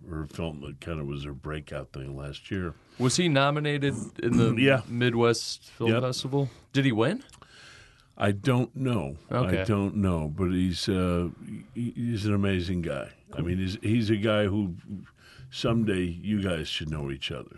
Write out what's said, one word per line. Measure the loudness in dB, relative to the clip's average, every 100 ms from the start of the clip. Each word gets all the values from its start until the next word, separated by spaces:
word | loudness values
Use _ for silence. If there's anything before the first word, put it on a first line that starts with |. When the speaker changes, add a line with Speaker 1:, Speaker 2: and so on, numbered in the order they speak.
| -8
Speaker 1:
her | -8 -8
film | -6 -6 -6
that | -12 -12
kind | -8 -6
of | -6
was | -6
her | -8
breakout | -10 -8 -8 -8 -10 -10
thing | -12 -10 -10
last | -10 -12 -6
year. | -4 -4 -8 -16 -2
Speaker 2:
Was | 0 4
he | 4
nominated | 4 4 2 -2 0 0 -2 -6 -4
in | 2 4
the | 4
Speaker 1:
<clears throat> | 6
Yeah. | 4 4 0
Speaker 2:
Midwest | 0 2 4 4 4 -2 -10 -14
Film | -2 2
Speaker 1:
Yep. | 2
Speaker 2:
Festival? | 0 -4 -2 0 -2 -6 -2
Did | 2
he | 2
win? | 4 2 0 -8 -20 -20 -20 -20 -20 -20 -20 _ 0
Speaker 1:
I | 0
don't | 2 2 2 2 -2
know. | -2 0 -2 -8 -4
Speaker 2:
Okay. | 0 2 2
Speaker 1:
I |
don't | 2 2 2 2
know, | 2 2 0
but | -2 0
he's, | 2 2 0 0
uh, | 2 2 2 0 -6 -12 -14 -12
he, | -6 -6 -4
he's | -4 -2 2
an |
amazing | 2 2 2 0 -2
guy. | -2 -6 -8 -14 -12
I | -6
mean, | -2 0
he's, | -2 -2
he's | 0 0 2
a | 2
guy | 2 2
who | 2 2 -2 -4 -10 -12 -14 _ -20 -20 -16
someday | -4 0 2 2 0
you | 0 -4 -2 0
guys | 0 -2 -4
should | -6 -6
know | -4 -6
each | -6 -8
other, | -10 -12